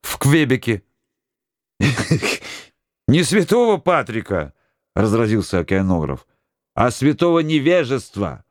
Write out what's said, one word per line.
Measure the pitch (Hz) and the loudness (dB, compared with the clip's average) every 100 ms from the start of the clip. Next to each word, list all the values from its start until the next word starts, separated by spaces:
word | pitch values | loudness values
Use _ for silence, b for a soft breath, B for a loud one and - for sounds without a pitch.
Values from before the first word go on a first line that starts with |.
в | - - | -10 -2
Квебеке». | 139 156 143 123 - 104 _ _ _ _ _ _ _ _ _ _ | 2 2 2 0 -2 -6 _ _ _ _ _ _ _ _ _ _
<laughs> | 139 120 - 156 - - - - - _ _ _ - | -2 0 -2 -2 -2 -8 -12 -18 -20 _ _ _ 2
«Не | 151 | 2
Святого | 170 202 175 233 240 190 | 4 0 2 2 2 2
Патрика», | 180 165 117 113 - 92 71 _ _ _ _ | 2 0 0 -8 -4 -4 -4 _ _ _ _
разразился | - 104 113 113 110 - 92 | -2 2 2 2 0 0 -4
океанограф, | 82 95 95 85 73 67 _ _ _ _ _ | 0 0 2 0 -2 -8 _ _ _ _ _
«а | - 120 | -2 -2
Святого | - 135 147 170 170 | 2 0 2 2 2
Невежества. | 156 156 139 180 127 131 - 98 92 62 _ | 0 0 2 0 0 -6 -6 -6 -6 -8 _